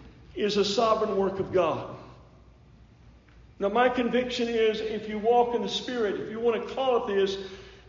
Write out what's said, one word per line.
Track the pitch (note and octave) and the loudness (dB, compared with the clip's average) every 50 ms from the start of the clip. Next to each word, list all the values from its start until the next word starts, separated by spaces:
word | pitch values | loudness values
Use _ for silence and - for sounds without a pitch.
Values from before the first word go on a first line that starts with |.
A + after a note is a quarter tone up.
| - - - - - - - | -20 -20 -20 -20 -20 -12 -6
is | - G#3 G#3 G3+ | -2 -2 0 2
a | G3+ F#3+ | 2 0
sovereign | - - A#3+ A#3 A3 A3 A3 G#3+ G#3 G3 | 0 2 2 2 2 2 2 0 0 0
work | F#3+ G3 F#3 - - | 0 0 0 -2 -4
of | - - - | -4 0 2
God. | F#3 E3+ D#3+ C3+ A#2 - - - - - - - - - - - - - - - - - - - - - - - - - - - - _ - - - - - - - | 2 2 2 0 -2 -6 -10 -12 -14 -16 -20 -20 -20 -20 -20 -20 -20 -20 -20 -20 -20 -20 -20 -20 -20 -20 -20 -20 -20 -20 -20 -20 -20 _ -20 -20 -20 -20 -18 -8 -4
Now, | F#3+ G3+ | -2 0
my | G#3 A#3 B3 | 2 4 2
conviction | B3+ B3 B3+ A#3+ A3+ A#3 B3 B3 - - - A#3 A#3 | 4 2 2 0 2 2 0 0 0 -2 -4 -2 0
is | A#3 A3 A3 A3 G#3 - | 2 2 2 2 2 0
if | A3 A3 A3 G3+ G#3 | -2 -4 -4 -6 -6
you | G3+ G#3+ G#3+ | -6 -6 0
walk | G3+ A#3 A#3+ A#3+ A#3+ A#3+ A#3+ | 2 4 6 6 4 4 2
in | G#3+ | -2
the | G3+ F#3+ | -2 -2
Spirit, | - - - - B3 A#3+ A3 G3 E3 - | -4 -6 -4 -4 -2 -2 0 0 -2 -4
if | - - | -6 -8
you | A3 A3+ | -4 -2
want | A#3 A#3 A3 G3 - | 0 0 0 0 -2
to | - - | -4 -4
call | C4 C4+ C4 B3 A#3 - | -2 0 2 2 2 0
it | G3+ G3+ | 0 2
this, | G3 G3 G3 - - - - - - - - - - - | 2 2 2 0 -4 -8 -12 -14 -16 -18 -18 -20 -14 -2